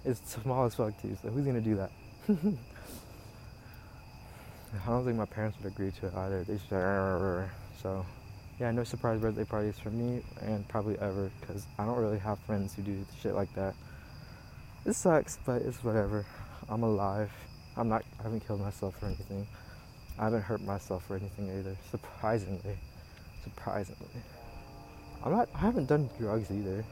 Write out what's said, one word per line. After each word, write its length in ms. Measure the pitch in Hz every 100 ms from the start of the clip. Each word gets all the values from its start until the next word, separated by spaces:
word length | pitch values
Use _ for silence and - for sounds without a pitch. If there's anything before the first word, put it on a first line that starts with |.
It's 160 | 135 117 -
small 360 | - 113 127 123
as 100 | -
fuck, 260 | 110 110
too, 140 | 104 101
so 80 | 110
who's 160 | 117 139
gonna 160 | 120
do 160 | 110 104
that? 140 | 95 - - - -
<laughs> 0 | 196 175 156 - - - - - - - - - - - - - - - - - - - - - 107 92
I 40 |
don't 160 | 120 127
think 120 | 117
my 80 | 104
parents 320 | - 107 -
would 100 | 98
agree 200 | 101 98
to 160 | 95 92
it 80 | 92
either. 280 | 95 95
They 120 | 90 104
just 140 | 98
be 60 | 95
like, 80 |
"Arr, 160 | 92 98
arr, 240 | 95 92
arr." 280 | 95 90 95 - - -
So, 240 | 95 95 90 - - - - -
yeah, 120 | 123
no 120 | 117
surprise 360 | 117 123 120 110
birthday 240 | 110 110 110
parties 340 | 110 104 104
for 100 | 110
me, 320 | 113 120 123 - -
and 260 | 101 107 101
probably 300 | 113 104 101
ever, 320 | 101 95 95 -
'cause 240 | - 98 - -
I 60 | 104
don't 120 | 123
really 220 | 110 104
have 200 | 104 101
friends 340 | - 107 98
who 80 | -
do 240 | 98 98 98 -
shit 140 | 107 98
like 180 | 98 -
that. 180 | 95 - - - - - - - - - - - -
It 80 |
sucks, 440 | 214 190 160 - - -
but 160 | 123
it's 220 | - 120
whatever. 420 | 117 110 101 104 101 - - - -
I'm 160 | 110
alive. 480 | 117 104 98 98 104 - - - - -
I'm 100 | 117
not, 140 | 110 - -
I 40 |
haven't 240 | 110 113 -
killed 140 | 104
myself 340 | 98 98 98 92
or 40 | 104
anything. 380 | - - 98 101 - - - - - - -
I 60 |
haven't 180 | 110 117
hurt 200 | 98 107
myself 480 | 98 101 - 92 -
or 80 | 98
anything 320 | 98 87 101 95
either, 160 | 95 95 -
surprisingly. 840 | 120 - - 110 113 92 95 87 87 - - - - - -
Surprisingly. 640 | - - - 98 95 - - - - - - - - - - - - -
I'm 100 | 120
not, 160 | 190 240
I 60 | 147
haven't 260 | 185 240 135
done 220 | 151 139 -
drugs 320 | 110 110 101
either. 340 | 98 101 95 110